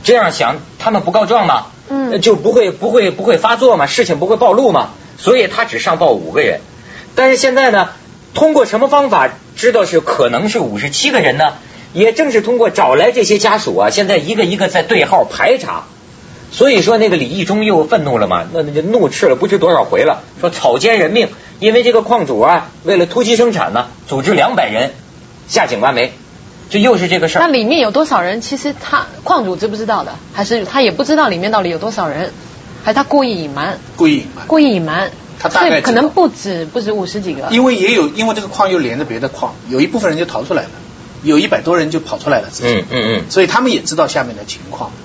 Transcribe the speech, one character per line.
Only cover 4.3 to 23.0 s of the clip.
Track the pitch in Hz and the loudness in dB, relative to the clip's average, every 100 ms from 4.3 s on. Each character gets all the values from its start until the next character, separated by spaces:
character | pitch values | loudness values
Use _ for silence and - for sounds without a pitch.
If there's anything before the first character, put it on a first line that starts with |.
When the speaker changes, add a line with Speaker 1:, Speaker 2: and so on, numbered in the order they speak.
| 220 | 2
Speaker 1:
暴 | 233 | 4
露 | 202 262 | 4 4
嘛， | 156 113 - - - | 2 -2 -8 -20 -8
所 | - 247 | 0 2
以 | 196 | 2
他 | - | -2
只 | 226 - | -4 -4
上 | - 165 | -2 2
报 | 170 | 2
五 | 107 85 | 2 -2
个 | 104 | -2
人。 | 123 78 - - - - - - | 0 -2 -8 -20 -20 -20 -8 0
但 | 262 | 2
是 | 262 | 4
现 | 269 254 | 2 2
在 | 262 | 2
呢， | 208 170 - - - - | 2 0 -6 -20 -20 -12
通 | - 311 | 2 2
过 | 302 226 | 4 2
什 | 214 | 2
么 | 269 | 2
方 | 285 277 | 2 2
法 | 202 131 - - - | 2 0 -2 -20 -2
知 | 240 | 2
道 | 233 196 | 2 2
是 | 170 | 0
可 | - - 123 | 0 0 0
能 | 120 208 | 0 -2
是 | 220 | -2
五 | 139 104 | -4 -4
十 | 143 | -6
七 | - - | -2 0
个 | - | 0
人 | 147 131 | 0 2
呢？ | 151 - - - - | 0 -2 -18 -20 -12
也 | 165 220 | 0 2
正 | 220 302 | 2 0
是 | 226 | 0
通 | 208 247 | 0 0
过 | 208 | 2
找 | 170 208 | 2 2
来 | 135 202 | 4 2
这 | 247 | 2
些 | 190 208 | 2 2
家 | 214 214 | 2 0
属 | 208 92 | -2 0
啊， | 104 | 0
现 | - 190 | 0 0
在 | 190 | 0
一 | 147 214 | 0 -2
个 | |
一 | 185 196 | -2 0
个 | 190 | -2
在 | 180 | -2
对 | 165 220 147 | 0 0 2
号 | 185 | 2
排 | - - 127 170 | 0 0 0 0
查。 | - 82 - - - - - - - | -2 -10 -12 -20 -20 -20 -20 -20 -18
所 | - 262 | 2 4
以 | 233 | 4
说 | 175 226 | 2 2
那 | 214 | 2
个 | 175 | 0
李 | 127 | -4
义 | 180 | -6
忠 | 175 208 214 | -4 -2 0
又 | 180 156 | 0 2
愤 | 226 143 | 0 0
怒 | 117 | -2
了 | 101 | 0
嘛， | 87 85 | -2 -2
那， | 165 | -6
那 | 147 | -4
就 | 147 | -2
怒 | 160 233 151 | 0 0 0
斥 | - 185 | 0 2
了 | 127 | 2
不 | - | 0
知 | 202 | 2
多 | 160 | 2
少 | 160 | 2
回 | - - | 2 2
了， | 143 - - - | 0 0 -6 -6
说 | 175 | -6
草 | - 135 120 | 0 0 2
菅 | 185 226 | 2 2
人 | 165 | 2
命， | 214 214 - - - | 0 -2 -4 -20 -2
因 | 208 | 2
为 | 226 | 4
这 | 240 | 4
个 | 220 | 2
矿 | - 233 156 | 2 -2 0
主 | 113 | 2
啊， | 127 170 - - - | 2 2 0 -10 -2
为 | |
了 | 190 | 0